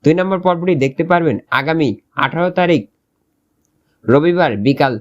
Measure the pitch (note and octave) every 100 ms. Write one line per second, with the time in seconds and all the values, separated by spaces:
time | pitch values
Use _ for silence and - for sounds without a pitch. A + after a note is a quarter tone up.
0 | - F3 F#3 F#3+ F#3 F3 F3+ D#3+ C#3 -
1 | E3 F3 E3 G#2 - B2+ C#3 D#3+ C#3+ G#2+
2 | _ - C#3 D#3+ F3+ F3+ F3 F3 - _
3 | _ _ _ _ _ _ _ _ _ _
4 | - C3+ E3 F3 D#3+ G#2 G#2+ C3+ C#3 A2+